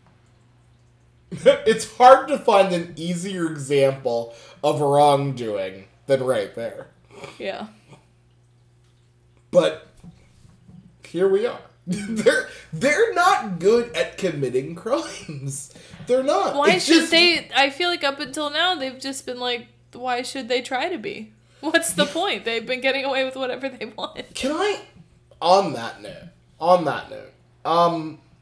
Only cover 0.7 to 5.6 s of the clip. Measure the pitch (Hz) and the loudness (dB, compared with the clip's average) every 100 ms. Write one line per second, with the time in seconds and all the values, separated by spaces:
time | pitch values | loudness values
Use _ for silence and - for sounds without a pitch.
0.7 | _ _ _ _ _ - - 254 277 220 | _ _ _ _ _ -16 0 4 4 4
1.7 | 220 - - 254 269 - 277 - 202 190 | 0 -2 6 8 8 6 -4 2 4 4
2.7 | 175 170 - 170 175 190 190 160 151 135 | 0 -4 -10 -8 -6 -6 -6 -6 -6 -2
3.7 | 143 135 135 123 117 117 - - - 147 | 2 2 0 -2 -2 -4 -12 -20 -4 -2
4.7 | 143 143 143 147 139 139 120 113 101 | 0 2 6 6 4 0 -4 -4 -4